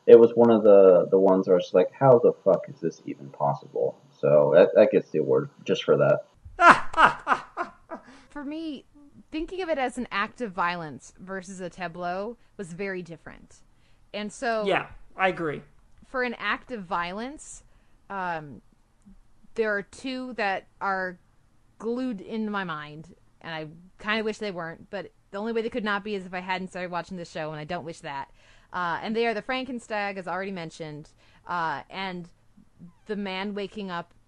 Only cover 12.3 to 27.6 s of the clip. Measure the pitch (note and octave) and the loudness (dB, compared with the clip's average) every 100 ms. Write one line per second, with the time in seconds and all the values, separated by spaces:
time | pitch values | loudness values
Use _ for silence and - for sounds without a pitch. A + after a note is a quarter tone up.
12.3 | A#3 _ - E3+ E3+ G3+ F#3 E3+ D#3+ - | -12 _ -18 -14 -10 -8 -8 -12 -18 -20
13.3 | - - - _ _ _ _ _ G#3 G#3 | -20 -20 -20 _ _ _ _ _ -12 -12
14.3 | - B3 A3+ G3+ D#3+ - - - - F#3+ | -8 -4 -2 0 -2 -4 -16 -18 -2 -2
15.3 | F3 D#3+ C#3+ - _ _ - - C4 B3 | -2 -6 -8 -14 _ _ -20 -12 -6 -6
16.3 | - G3+ A#3+ - A#3+ F3 F3+ F3 G3 B3 | -6 -6 -6 -8 -14 -8 -6 -6 -8 -12
17.3 | D4+ - - - _ _ _ - G3 F3+ | -14 -20 -20 -20 _ _ _ -14 -8 -6
18.3 | E3 D3 - _ _ _ _ G3+ - _ | -8 -10 -18 _ _ _ _ _ -20 _
19.3 | _ - - A3 G3+ G3 - C4+ B3+ B3+ | _ -16 -4 -2 -2 -6 -12 -10 -8 -10
20.3 | A#3 G#3 F#3+ - - G3 F#3+ F#3 F3+ _ | -4 -4 -4 -8 -8 -4 -4 -6 -10 _
21.3 | _ _ _ _ _ A3 A#3+ B3+ G3 - | _ _ _ _ _ -8 -6 -6 -8 -10
22.3 | A3 G#3+ G3+ F3+ D3+ D3 D3+ E3 - _ | -8 -6 -6 -8 -10 -12 -18 -20 -20 _
23.3 | _ - D#3+ D#3 E3 F#3 _ G#3 A3 A3 | _ -12 -12 -12 -16 -20 _ -6 -4 -4
24.3 | G#3 G#3 F3+ E3 E3 - G3+ E3 _ _ | -6 -8 -8 -10 -12 -14 -14 -14 _ _
25.3 | G3 A3 A3+ A3+ B3 G#3 G3+ G#3 G3+ F#3 | -10 -6 -4 -4 -4 -4 -4 -4 -10 -8
26.3 | F3+ F#3 F#3 F#3 F#3 F3+ F3 E3+ F#3 E3+ | -12 -6 -6 -6 -10 -8 -8 -8 -12 -12
27.3 | E3+ D#3 D#3 | -10 -8 -10